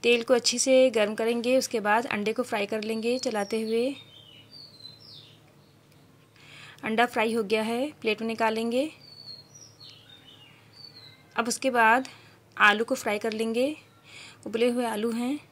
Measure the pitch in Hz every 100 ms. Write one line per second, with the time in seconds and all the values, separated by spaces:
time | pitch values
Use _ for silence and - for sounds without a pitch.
0 | 233 240 233 247 - 240 269 262 262 226
1 | 208 220 226 240 233 262 254 233 208 214
2 | 240 208 208 220 247 220 202 220 214 220
3 | 226 254 254 214 202 220 220 226 254 285
4 | - - - - - - - - - -
5 | - - - - - - - _ _ -
6 | _ _ _ _ - - - - 220 220
7 | 240 - 220 226 202 214 220 233 285 -
8 | 220 214 226 226 226 220 233 247 302 -
9 | - - - - - - - - - -
10 | - - - - - - - - - -
11 | - - - - 226 - 262 240 220 240
12 | 262 - - - _ - 208 208 226 254
13 | 233 208 226 214 226 226 269 311 - _
14 | - - - - 220 220 240 240 240 214
15 | 226 226 247 294 -